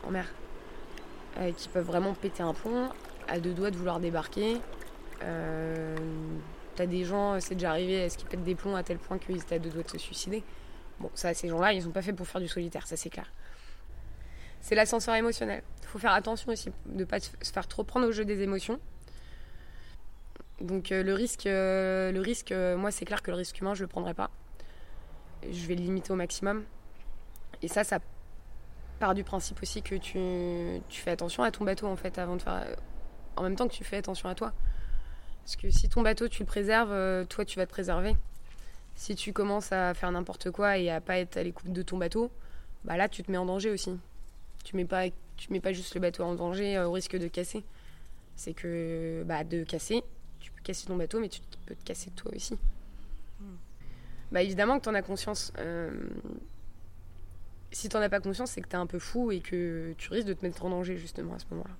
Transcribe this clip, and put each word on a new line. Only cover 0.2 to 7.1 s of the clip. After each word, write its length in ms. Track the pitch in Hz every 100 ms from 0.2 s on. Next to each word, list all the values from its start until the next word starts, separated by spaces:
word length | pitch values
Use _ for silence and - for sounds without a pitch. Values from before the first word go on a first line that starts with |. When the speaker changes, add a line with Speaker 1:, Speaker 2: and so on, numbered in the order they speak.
| 175 - - - - - - - - - - -
Speaker 1:
Euh, 140 | 180
qui 160 | 165 -
peuvent 160 | 185 170
vraiment 280 | 175 196
péter 300 | 202 196 -
un 100 | 170
plomb, 360 | - 220 240 254 - - - -
à 120 | 175
deux 140 | 170
doigts 180 | 180 202
de 60 | 180
vouloir 220 | 180 170
débarquer. 580 | 170 165 156 - 214 233 - - - - - -
Euh, 720 | - 165 160 160 160 160 160 160 160 160 160 160 156 - - -
t'as 100 | 180
des 200 | 180
gens, 340 | 175